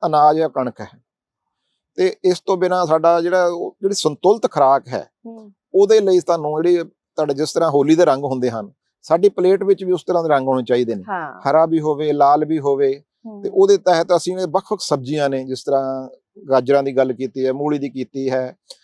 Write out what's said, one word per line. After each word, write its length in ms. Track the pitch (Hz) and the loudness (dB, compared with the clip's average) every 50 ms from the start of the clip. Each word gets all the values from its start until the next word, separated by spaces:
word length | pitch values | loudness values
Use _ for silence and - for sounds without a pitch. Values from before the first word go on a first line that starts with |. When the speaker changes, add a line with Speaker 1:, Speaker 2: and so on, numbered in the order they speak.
| 190 | -4
Speaker 1:
ਅਨਾਜ 360 | 160 156 151 151 151 156 160 | -2 2 4 4 4 4 2
ਆ, 60 | 160 | -2
ਕਣਕ 340 | 143 - 139 127 120 - - | -2 -2 -4 -6 -6 -8 -10
ਹੈ, 60 | - - - _ _ _ _ _ _ _ _ _ _ _ _ _ _ _ _ _ _ _ _ | -16 -18 -18 _ _ _ _ _ _ _ _ _ _ _ _ _ _ _ _ _ _ _ _
ਤੇ 200 | - 185 180 165 - - | -2 -2 -2 -2 0 -2
ਇਸ 180 | 180 175 - | -2 -2 0
ਤੋਂ 160 | - - 196 | -2 -4 -2
ਬਿਨਾਂ 280 | 175 180 175 180 180 175 | 0 0 0 0 -2 0
ਸਾਡਾ 360 | 151 160 160 165 170 170 170 | 0 0 2 4 2 2 2
ਜਿਹੜਾ, 240 | 170 175 185 185 175 | 0 0 0 0 0
ਉਹ 300 | 175 175 170 - - - _ | 0 -2 -4 -8 -12 -8 _
ਜਿਹੜੀ 140 | 190 196 196 | -4 -4 -4
ਸੰਤੁਲਿਤ 560 | - - 156 147 - - 185 214 214 - - | -2 -2 -4 -4 2 2 2 2 2 0 -2
ਖੁਰਾਕ 360 | - 147 139 131 139 - - | 0 2 4 4 4 2 0
ਹੈ, 220 | 123 123 92 - - _ _ - | -4 -8 -10 -10 -12 _ _ -20
Speaker 2:
ਹੂੰ। 260 | 226 226 220 214 202 _ _ _ _ - | -20 -20 -20 -20 -20 _ _ _ _ 2
Speaker 1:
ਉਹਦੇ 260 | 190 202 196 220 220 | 2 4 4 4 4
ਲਈ 200 | 202 190 185 180 | 4 4 2 2
ਤੁਹਾਨੂੰ 440 | - - 170 160 151 151 151 160 165 | 2 0 -2 -2 -2 -4 -4 -2 0
ਜਿਹੜੀ 200 | 180 175 170 165 | 0 0 0 -2
ਤੁਹਾਡੇ, 460 | - _ _ _ _ _ 156 156 147 135 | -8 _ _ _ _ _ -4 -4 -2 -2
ਜਿਸ 200 | 135 156 - - | -2 -4 -4 -2
ਤਰ੍ਹਾਂ 160 | 165 165 160 | 0 0 2
ਹੋਲੀ 260 | 143 147 139 151 160 | 2 2 4 4 4
ਦੇ 100 | 165 175 | 6 6
ਰੰਗ 180 | 151 135 139 143 | 4 2 0 -2
ਹੁੰਦੇ 260 | 135 135 127 127 120 | -4 -4 -4 -4 -4
ਹਨ, 220 | 117 110 101 101 _ _ _ _ _ _ | -4 -6 -10 -12 _ _ _ _ _ _
ਸਾਡੀ 280 | _ - 160 175 190 196 | _ -2 0 2 2 2
ਪਲੇਟ 340 | - 190 180 185 196 185 190 | 2 2 2 2 0 2 0
ਵਿੱਚ 200 | 196 190 - 190 | 0 0 0 -2
ਵੀ 80 | 180 | -4
ਉਸ 120 | 180 156 - | -4 -4 -2
ਤਰ੍ਹਾਂ 200 | - 175 170 165 | -2 -2 -2 0
ਦੇ 60 | 156 | 2
ਰੰਗ 180 | 147 135 131 | 0 0 2
ਹੋਣੇ 160 | 131 131 131 117 | 0 -2 -2 0
ਚਾਹੀਦੇ 320 | 131 123 123 123 113 110 | 0 -2 0 0 -4 -6
ਨੇ। 80 | 95 - 220 | -8 -8 -10
Speaker 2:
ਹਾਂ। 400 | 196 175 156 143 107 92 - 139 | -8 -8 -8 -10 -14 -8 -2 0
Speaker 1:
ਹਰਾ 160 | 147 160 165 | 2 2 2
ਵੀ 140 | 160 165 160 | 2 0 -2
ਹੋਵੇ, 340 | 151 156 147 143 156 151 147 | -2 -2 -4 -2 -2 -2 2
ਲਾਲ 320 | 147 143 139 147 151 156 | 2 4 4 4 2 0
ਵੀ 140 | 151 160 151 | -2 -4 -2
ਹੋਵੇ। 440 | 139 143 139 135 139 135 139 143 _ _ _ _ - | -2 -2 0 2 0 0 -2 -4 _ _ _ _ -20
Speaker 2:
ਹੂੰ। 180 | 226 214 202 202 | -20 -16 -12 -12
Speaker 1:
ਤੇ 60 | - | -2
ਉਹਦੇ 280 | - 190 196 196 202 | 2 2 4 4 4
ਤਹਿਤ 300 | 185 - 185 170 165 170 185 175 | 2 2 2 2 2 2 0 0
ਅਸੀਂ 200 | 165 - 175 185 | 0 0 -4 -6
ਇਹ 100 | 185 185 | -6 -6
ਵੱਖ-ਵੱਖ 320 | 160 147 190 - - 214 185 | -4 -4 -4 -4 -4 -8 -8
ਸਬਜ਼ੀਆਂ 480 | - - 147 139 123 127 151 151 143 139 | -4 -4 -4 -4 -4 -6 -4 -2 -2 -2
ਨੇ, 140 | 135 131 131 | -2 -4 -6
ਜਿਸ 200 | 131 131 - - | -8 -10 -8 -4
ਤਰ੍ਹਾਂ 460 | 139 139 135 135 131 135 131 131 131 - _ _ _ _ - - 135 | -2 -2 -2 -2 -4 -6 -8 -10 -14 -18 _ _ _ _ -20 -4 0
ਗਾਜਰਾਂ 340 | 135 127 123 127 143 139 139 | 0 0 2 2 2 2 0
ਦੀ 140 | 139 127 | 0 0
ਗੱਲ 160 | 131 131 131 120 | 0 0 0 -2
ਕੀਤੀ 320 | 117 131 117 - 135 131 | -6 -8 -8 -6 -4 -4
ਹੈ, 80 | 131 131 | -2 -2
ਮੂਲੀ 260 | 143 147 151 147 139 | -2 -4 -4 -4 -4
ਦੀ 100 | 139 131 | -6 -8
ਕੀਤੀ 400 | 135 131 123 - - 135 135 127 | -8 -10 -10 -8 -8 -6 -4 -2
ਹੈ, 280 | 131 127 127 127 - _ _ - - - | -2 -4 -4 -6 -10 _ _ -20 -20 -20